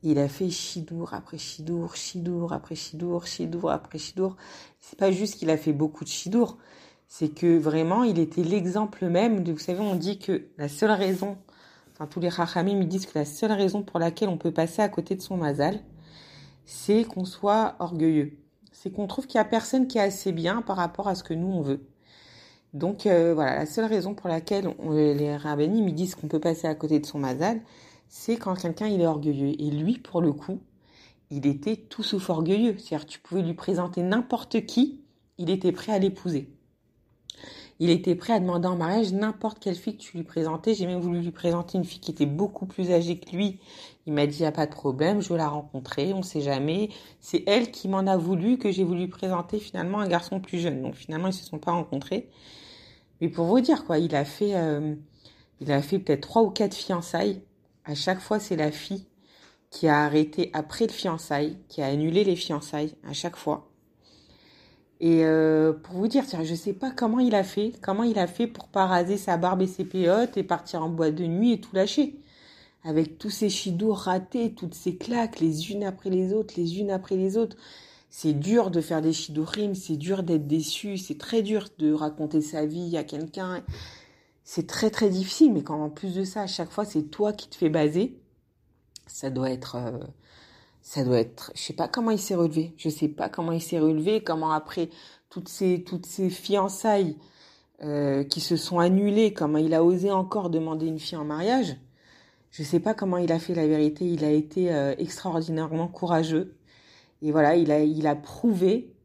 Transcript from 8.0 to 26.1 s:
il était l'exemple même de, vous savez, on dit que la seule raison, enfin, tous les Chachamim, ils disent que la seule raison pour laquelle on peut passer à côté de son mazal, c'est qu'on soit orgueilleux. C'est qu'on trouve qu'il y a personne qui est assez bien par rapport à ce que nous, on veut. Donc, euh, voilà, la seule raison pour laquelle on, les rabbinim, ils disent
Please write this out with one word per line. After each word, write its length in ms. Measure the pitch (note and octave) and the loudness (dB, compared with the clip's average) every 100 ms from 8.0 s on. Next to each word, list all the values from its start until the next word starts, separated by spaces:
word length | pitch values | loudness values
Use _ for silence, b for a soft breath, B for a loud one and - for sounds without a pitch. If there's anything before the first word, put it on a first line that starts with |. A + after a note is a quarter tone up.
il 160 | B3 E3+ | 4 4
était 240 | D#3+ - | 2 2
l'exemple 640 | E3 G3+ F3+ F#3+ G#3+ - F#3 | 2 2 0 -2 -2 -2 0
même 380 | F3+ A#3 G#3 | 4 4 2
de, 80 | E3+ | 0
vous 60 | D#3 | -4
savez, 200 | - F3+ | -4 -2
on 140 | G#3 | 0
dit 240 | F#3 E3+ G3 | 0 -2 -4
que 300 | - F#3 - - | -2 -4 -4 -8
la 100 | C#3+ | -8
seule 220 | C#3+ A3 | 0 2
raison, 480 | G#3 F#3+ F#3 G3 G3 - b b b b | 4 2 0 -4 -8 -16 b b b b
enfin, 160 | _ D3 | _ -10
tous 100 | - | -4
les 100 | F3 | -4
Chachamim, 520 | E3+ E3+ F#3 F#3 G3+ | 0 -2 2 2 2
ils 80 | F3+ | 0
disent 180 | F#3+ F#3+ | 0 -2
que 100 | D3+ | -4
la 80 | |
seule 280 | C#3+ - G#3+ | -4 -2 0
raison 320 | G#3 G3 G3+ | 2 2 0
pour 160 | G3+ F3 | -2 0
laquelle 280 | E3 E3 G#3 | 0 0 -2
on 80 | E3 | 0
peut 160 | E3+ | -2
passer 300 | D#3 E3 - | 0 0 2
à 60 | G#3 | 0
côté 260 | G3+ E3 | 0 -4
de 80 | F#3+ | -6
son 140 | - F#3 | -4 -2
mazal, 420 | D#3 C#3+ D3 G#3 - - B B B B B B | 0 2 0 -2 -10 -20 B B B B B B
c'est 400 | - - - G#3+ | -20 -10 2 2
qu'on 200 | A3+ F#3+ | 2 -4
soit 520 | F#3 - G3+ G#3+ A3 - | -8 -4 2 2 2 -2
orgueilleux. 540 | E3+ E3+ D#3+ D#3 C#3+ D3 _ _ _ | -6 2 4 4 0 -6 _ _ _
C'est 180 | - F#3+ | -12 -10
qu'on 160 | F#3+ G3+ | -6 -6
trouve 200 | - C4 | -6 -2
qu'il 100 | A#3 | 0
y 40 | |
a 40 | |
personne 440 | G#3+ A#3 A3 C4 C4 | 2 0 0 2 2
qui 100 | A#3 | 2
est 20 | |
assez 320 | G3+ G3 G3 | 0 0 -4
bien 300 | E3 E3+ A3 | -2 -2 -2
par 140 | A#3 F#3 | -2 -2
rapport 300 | F3 - G3+ | -2 -2 -4
à 80 | |
ce 80 | F3+ | -4
que 120 | - | -4
nous, 140 | E3 F#3 | -4 -2
on 120 | F#3 | -2
veut. 240 | C#3 C3+ - _ b b b b b b b | 0 -2 -6 _ b b b b b b b
Donc, 320 | D3 E3 G3+ | -4 -4 -2
euh, 300 | G#3+ F3 E3+ | 4 6 6
voilà, 220 | D#3+ C#3 C3 | 4 2 0
la 100 | D3+ | -2
seule 180 | - | -2
raison 300 | A3 G#3+ F3+ | 0 0 0
pour 160 | G3+ F3+ | -6 -2
laquelle 400 | E3 E3 G3+ F#3+ - | -4 0 -2 -2 -6
on, 140 | D#3+ | 0
les 440 | D3+ D3+ C#3+ D3 D3 | 4 4 4 0 -2
rabbinim, 500 | D3 D3 D#3 A3 G3+ | -4 0 2 2 2
ils 80 | |
disent 200 | D#3 F3+ | 0 -4